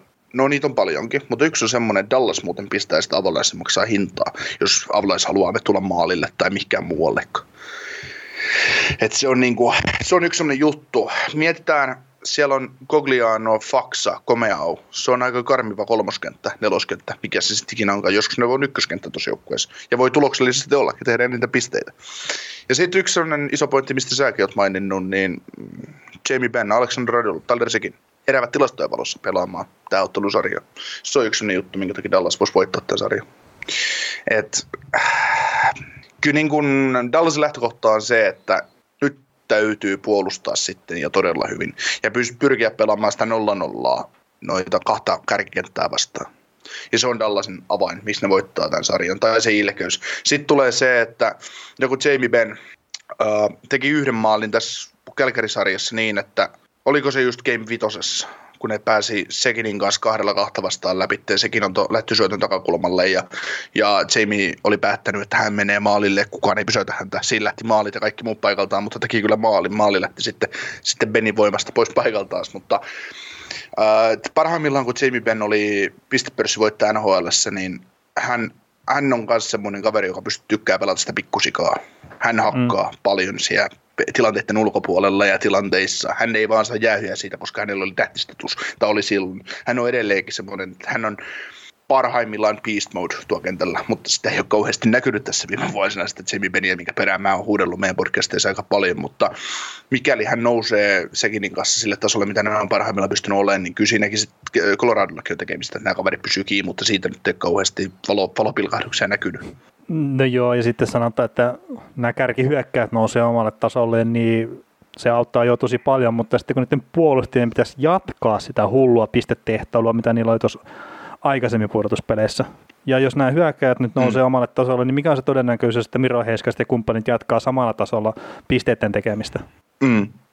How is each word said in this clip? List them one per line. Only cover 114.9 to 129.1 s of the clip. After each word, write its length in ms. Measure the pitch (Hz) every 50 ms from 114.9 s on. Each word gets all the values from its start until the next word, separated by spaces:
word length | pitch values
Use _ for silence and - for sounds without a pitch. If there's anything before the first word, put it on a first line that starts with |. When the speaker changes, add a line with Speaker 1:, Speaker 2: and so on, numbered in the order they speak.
| -
Speaker 2:
se 140 | - - 123
auttaa 340 | 117 120 120 - - 123 120
jo 120 | 120 120
tosi 220 | 117 - 120 127 120
paljon, 360 | - - 135 135 127 117 113
mutta 240 | 117 113 - - 143
sitten 160 | - - 127
kun 80 | 131 127
niiden 200 | - - 135 - _ -
puolustajien 580 | 170 165 156 139 127 123 - - 127 120 117
pitäisi 240 | 113 - 120 - - -
jatkaa 600 | 131 151 175 196 - - - - - 117 110 101
sitä 280 | - - 123 - 107 101
hullua 380 | 120 131 135 127 117 117 110
pistetehtailua, 840 | 104 - 120 - - - - - - 110 107 - - - 120 113 113 113
mitä 200 | 113 110 117 117
niillä 200 | 117 113 113 113
oli 60 | 113
tuossa 200 | - 117 - - - - - - - - - - - - - -
aikaisemmin 500 | - 143 139 135 120 120 113 113 107 104
pudotuspeleissä. 760 | - 110 104 104 - - - - 113 107 110 110 - - 127 - - - _ _ - _ -
Ja 120 | 139 131 131
jos 180 | 135 131 127
nämä 140 | 143 135 127
hyökkäjät 500 | 135 160 175 156 143 - - 131 123 117
nyt 140 | 131 117 -
nousee 280 | 135 127 123 110 131 131
Speaker 1:
Mm. 40 |
Speaker 2:
omalle 200 | 127 131 127 123
tasolle, 380 | 117 - - 127 127 127 123 123
niin 100 | 127 131
mikä 160 | 143 143 165
on 60 | 151
se 60 | 131 131
todennäköisyys, 640 | - 139 135 123 123 120 113 - 120 110 120 110
että 120 | - - 123
Miro 260 | 131 120 123 120 117
Heiskaset 340 | 113 113 107 - - 113 -
ja 60 | 117
kumppanit 440 | - 131 117 110 - 113 113 107 -
jatkaa 320 | 120 113 - - 117 113
samalla 320 | - 131 127 131 123 117 110
tasolla 420 | - 107 - - 113 107 110 110 - - - - - - -
pisteiden 440 | 135 123 - - 117 - - 104 101
tekemistä? 480 | 107 - 113